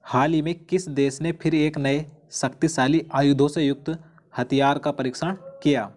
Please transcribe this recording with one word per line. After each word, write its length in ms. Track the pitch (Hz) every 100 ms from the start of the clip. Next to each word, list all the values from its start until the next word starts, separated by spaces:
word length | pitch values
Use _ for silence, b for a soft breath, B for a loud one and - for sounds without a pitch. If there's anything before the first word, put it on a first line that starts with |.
हाल 280 | - 127 147
ही 80 | 160
में 120 | 151 170
किस 240 | - 185 180
देश 320 | 139 139 131
ने 100 | 160
फिर 220 | 165 160
एक 240 | 156 151 151
नए 260 | 139 139 151 - _
शक्तिशाली 720 | - 131 - 160 - 127 160 160
आयुधों 360 | 139 143 135 147
से 160 | 165
युक्त 260 | 143 139 - 165 b b _ -
हथियार 420 | 123 135 139 143
का 120 | 147
परीक्षण 440 | 143 127 - 160 190 - -
किया? 220 | 151 135 101